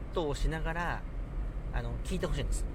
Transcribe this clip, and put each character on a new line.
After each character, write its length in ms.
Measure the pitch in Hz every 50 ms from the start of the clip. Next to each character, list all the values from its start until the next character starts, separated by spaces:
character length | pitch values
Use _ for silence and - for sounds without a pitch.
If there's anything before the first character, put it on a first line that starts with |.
| - - -
ト 140 | - 165 143
を 60 | 139
し 140 | - - 143
な 140 | 156 160
が 100 | 156 165
ら、 300 | 165 170 175 160 123 104 - - - - - - - - - - - - - - -
あ 80 | 123
の、 80 | 117 113 117 - -
聴 120 | - 185
い 20 | 170
て 80 | 175
ほ 80 | 156 143
し 60 | 147
い 40 | 135
ん 20 |
で 60 | -
す。 120 | - - - -